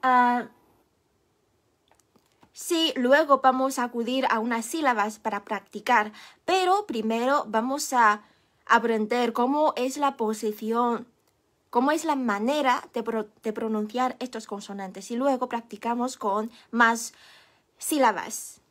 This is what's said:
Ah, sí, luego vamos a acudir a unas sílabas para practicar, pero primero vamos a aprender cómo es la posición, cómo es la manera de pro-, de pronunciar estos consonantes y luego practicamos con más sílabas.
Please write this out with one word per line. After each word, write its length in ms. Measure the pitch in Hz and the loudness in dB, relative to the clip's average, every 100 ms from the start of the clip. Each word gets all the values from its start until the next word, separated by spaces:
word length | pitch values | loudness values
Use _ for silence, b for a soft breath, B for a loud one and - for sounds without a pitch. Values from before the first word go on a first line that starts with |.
Ah, 460 | 262 254 247 247 - _ _ _ _ _ _ _ _ _ _ _ _ _ _ _ _ _ _ _ _ | 4 4 4 2 -4 _ _ _ _ _ _ _ _ _ _ _ _ _ _ _ _ _ _ _ _
sí, 400 | - - 339 330 269 | -16 -4 0 0 0
luego 440 | 247 277 311 269 | 4 4 6 4
vamos 380 | 269 254 262 269 | 4 4 0 -2
a 40 | |
acudir 420 | 247 240 233 254 254 | -4 -4 -2 -2 0
a 100 | 226 | 0
unas 260 | 226 233 226 | -2 -4 -4
sílabas 540 | 330 294 226 208 214 | -2 0 0 -2 -4
para 240 | - 202 202 | -6 -8 -6
practicar, 680 | 208 - 208 202 240 214 214 B B - | -10 -8 -12 2 2 2 -6 B B -2
pero 400 | 370 370 392 415 | 0 4 2 0
primero 600 | 226 220 226 247 285 - | -4 -2 0 2 0 0
vamos 460 | 220 240 277 294 | -2 -2 -4 -2
a 300 | 254 226 208 b b b b - | 4 4 4 b b b b 2
aprender 680 | 233 226 226 214 240 240 | 2 4 -2 0 0 0
cómo 400 | 226 247 285 302 262 | 0 0 2 2 0
es 220 | 247 277 | -4 0
la 200 | 285 277 | -2 0
posición, 920 | 220 214 220 214 220 233 240 233 240 _ _ _ _ _ _ | -4 -2 -4 -4 -4 0 0 0 -6 _ _ _ _ _ _
cómo 220 | 240 262 | 0 2
es 140 | 311 320 | 0 0
la 100 | 285 | -2
manera 720 | 247 202 220 294 269 247 - | 0 0 0 2 2 0 -2
de 100 | - | -8
pro-, 240 | 214 226 214 _ | -4 -4 -6 _
de 100 | 226 | -8
pronunciar 640 | 214 226 220 214 233 254 247 | -6 -4 -2 -4 -2 -2 -2
estos 280 | 254 226 220 | -10 -10 -10
consonantes 640 | 202 208 196 190 190 196 | -12 -10 -12 -10 -12 -8
y 40 | 233 | -2
luego 340 | 269 262 254 | 0 0 -2
practicamos 680 | 208 226 202 226 240 247 247 | -6 -8 -10 -6 -2 -4 -4
con 320 | 214 202 220 B B | -2 -2 -4 B B
más 420 | 226 233 233 - b b b b b b _ | 2 2 2 -6 b b b b b b _
sílabas. 840 | - 302 247 185 - - - - _ | -4 2 4 2 -6 -10 -14 -20 _